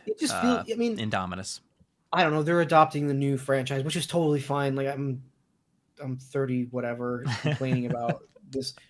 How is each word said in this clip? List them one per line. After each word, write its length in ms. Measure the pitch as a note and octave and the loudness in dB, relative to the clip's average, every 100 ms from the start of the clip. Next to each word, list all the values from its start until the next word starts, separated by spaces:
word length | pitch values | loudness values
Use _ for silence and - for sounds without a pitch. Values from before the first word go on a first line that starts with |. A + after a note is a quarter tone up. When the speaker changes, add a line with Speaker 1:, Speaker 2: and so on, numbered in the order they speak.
| - | -8
Speaker 1:
It 120 | G#4+ | -4
just 160 | D4 | -2
Speaker 2:
uh, 300 | - B3 B3 | 0 2 0
Speaker 1:
feel-, 100 | - | -2
I 20 | A3+ | -2
mean, 200 | A#3 G#3+ | -2 -2
Speaker 2:
Indominus. 640 | G#2+ G#2 F2+ F2+ F#2 - _ _ _ _ _ | -2 -2 -2 -6 -8 -12 _ _ _ _ _
Speaker 1:
I 120 | F3 | 2
don't 80 | D#3+ | 2
know. 100 | D3+ | 2
They're 200 | D3+ F3 | 2 2
adopting 440 | E3 D#3+ D#3 D3 D3 | 6 6 6 4 0
the 80 | |
new 220 | C#3 C#3 C3+ | 2 2 0
franchise, 460 | C3+ C3+ C3 C#3 | 2 0 0 -2
which 100 | D3 | -2
is 140 | E3+ - | -2 -2
totally 320 | E3+ D#3 D3 | 2 2 2
fine. 340 | C#3+ C#3+ C#3 | 0 0 0
Like, 140 | C3+ C3+ | 0 -2
I'm, 340 | C#3 C#3 C3 - _ _ _ _ _ _ - | -2 -4 -4 -8 _ _ _ _ _ _ -12
I'm 140 | C3+ B2+ | -8 -8
thirty 480 | - C#3 C3+ B2+ | -4 -2 0 0
whatever, 600 | B2 B2 A#2+ A#2+ B2 A#2+ C3 | -2 -4 -4 -4 -4 -4 -4
Speaker 2:
<laughs> 100 | G#2+ | -2
Speaker 1:
complaining 440 | D3+ D3 C3 B2+ A#2+ | -2 -2 0 0 -2
about 380 | A#2+ A#2 A#2 - _ - | -2 -4 -4 -10 _ -10
this. 240 | C3+ B2+ - | -8 -6 -10